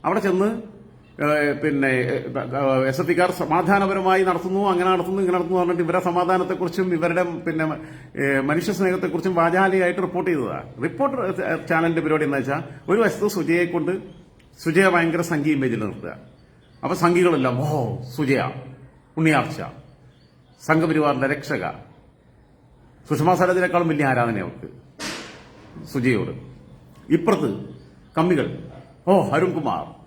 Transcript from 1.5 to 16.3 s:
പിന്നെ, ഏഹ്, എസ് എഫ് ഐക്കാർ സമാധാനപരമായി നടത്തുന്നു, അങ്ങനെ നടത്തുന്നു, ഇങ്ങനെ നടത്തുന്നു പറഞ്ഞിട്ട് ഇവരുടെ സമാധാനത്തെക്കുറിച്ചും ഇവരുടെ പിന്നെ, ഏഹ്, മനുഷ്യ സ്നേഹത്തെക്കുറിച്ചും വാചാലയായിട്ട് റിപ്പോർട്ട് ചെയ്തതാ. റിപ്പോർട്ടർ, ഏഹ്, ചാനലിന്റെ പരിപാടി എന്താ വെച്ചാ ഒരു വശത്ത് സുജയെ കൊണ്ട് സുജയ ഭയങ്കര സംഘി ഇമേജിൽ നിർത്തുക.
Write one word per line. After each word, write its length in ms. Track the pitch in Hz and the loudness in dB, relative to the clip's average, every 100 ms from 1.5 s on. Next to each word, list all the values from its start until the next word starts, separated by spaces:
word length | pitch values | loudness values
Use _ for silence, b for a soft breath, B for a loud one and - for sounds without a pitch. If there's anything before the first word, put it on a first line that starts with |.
| 143 | 0
പിന്നെ, 260 | 151 139 135 | 0 2 2
ഏഹ്, 1000 | 127 123 131 - 135 127 131 135 131 135 | 2 0 -2 -4 -8 -6 -2 2 2 2
എസ് 120 | 131 | 0
എഫ് 100 | 165 | 0
ഐക്കാർ 200 | 170 180 | 2 2
സമാധാനപരമായി 920 | 180 156 165 170 202 196 196 190 190 | 0 0 0 4 2 2 0 2 2
നടത്തുന്നു, 460 | 185 170 180 190 202 | 2 0 -2 0 2
അങ്ങനെ 220 | 180 185 | 2 2
നടത്തുന്നു, 300 | 185 180 190 | 2 0 0
ഇങ്ങനെ 180 | 190 180 | 0 0
നടത്തുന്നു 200 | 170 185 | 0 0
പറഞ്ഞിട്ട് 240 | 175 175 | 0 0
ഇവരുടെ 220 | 165 180 | 0 0
സമാധാനത്തെക്കുറിച്ചും 920 | 180 175 180 185 180 185 175 175 185 | 0 0 2 2 0 -2 -4 -2 0
ഇവരുടെ 280 | 165 170 170 | 0 0 0
പിന്നെ, 420 | 175 160 165 160 156 147 B B B - | -2 -2 -4 -2 -2 -4 B B B -2
ഏഹ്, 200 | 139 135 | 0 2
മനുഷ്യ 320 | 135 156 175 | 2 0 0
സ്നേഹത്തെക്കുറിച്ചും 600 | 175 185 185 185 165 190 | 0 0 0 -2 -2 0
വാചാലയായിട്ട് 680 | 170 170 180 196 190 180 180 | 2 2 4 2 2 2 0
റിപ്പോർട്ട് 300 | 185 180 180 | -4 -2 -2
ചെയ്തതാ. 320 | 156 110 71 - - | -2 -2 -6 -10 -6
റിപ്പോർട്ടർ, 600 | 156 - 277 262 190 - | -6 -2 -2 -2 -4 -4
ഏഹ്, 240 | - 160 - | -4 -4 0
ചാനലിന്റെ 320 | 165 170 160 | 0 2 0
പരിപാടി 240 | 156 156 | 0 0
എന്താ 140 | 147 139 | 0 -2
വെച്ചാ 240 | 131 139 127 B - | -2 -4 -6 B 0
ഒരു 120 | 208 | 2
വശത്ത് 280 | 214 - 202 | 2 0 -2
സുജയെ 360 | 196 160 170 | -2 0 0
കൊണ്ട് 280 | 170 170 151 190 - - - - - - | 0 -2 -2 -6 -8 -20 -20 -20 -20 -8
സുജയ 300 | 165 170 190 | 0 4 4
ഭയങ്കര 320 | 175 165 170 | 4 2 0
സംഘി 300 | 170 156 147 | -2 0 2
ഇമേജിൽ 300 | 143 131 113 | 2 0 -2
നിർത്തുക. 500 | 104 82 85 - - | -4 -8 -12 -14 -20